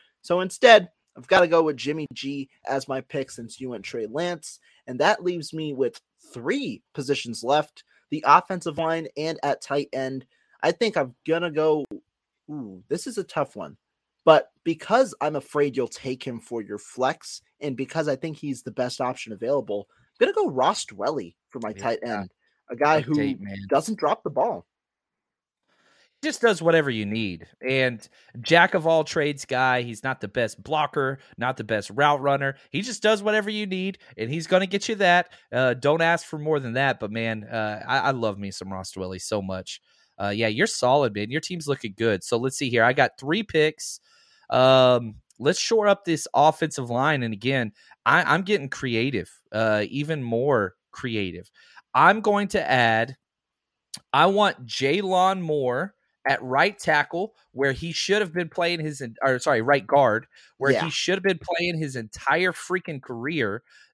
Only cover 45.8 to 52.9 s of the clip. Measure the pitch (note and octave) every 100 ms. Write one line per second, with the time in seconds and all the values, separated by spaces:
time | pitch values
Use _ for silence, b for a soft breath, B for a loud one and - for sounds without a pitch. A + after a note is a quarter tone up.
45.8 | G#3 G3 E3+ D#3 - - D#3 - D#3 -
46.8 | A#2+ A#2+ D3 C#3+ A#2 G#2 B2 C3+ A2 b
47.8 | b b A2+ E3 D#3 E3 F#3+ G3 C3+ -
48.8 | C3 A2+ C3 A2 D#2+ _ - G#2+ A2 G#2+
49.8 | G#2 C3+ D3 D#3 A#2+ A#2 C#3+ A#2+ F#2+ _
50.8 | _ - B2+ A2 F#2 E2+ - b b b
51.8 | _ B2+ E3 G#3+ G#3 G3+ G3+ G3 - B2+
52.8 | A#2